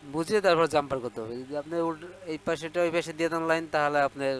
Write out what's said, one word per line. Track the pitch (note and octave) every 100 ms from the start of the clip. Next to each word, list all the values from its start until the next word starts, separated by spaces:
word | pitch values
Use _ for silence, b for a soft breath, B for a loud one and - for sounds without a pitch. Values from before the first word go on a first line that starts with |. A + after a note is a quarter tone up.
| C#3+
বুঝে | D3 E3 G#3+ F#3+
তারপর | E3 D#3+
জাম্পার | D3+ C#3+ C3+
করতে | A#2+ A2+
হবে। | A2 A#2+
যদি | C3 D3
আপনি | D3 E3+ E3
উল-, | D#3 F3 - E3+
এই | D#3 -
পাশেটা | E3 D#3+ F3 F3
ওই |
পাশে | E3 D#3+ D#3
দিয়ে | E3
দেন | E3 E3
লাইন, | E3 E3
তাহলে | D3+ D3 D3 C#3
আপনার | C#3 C#3 C3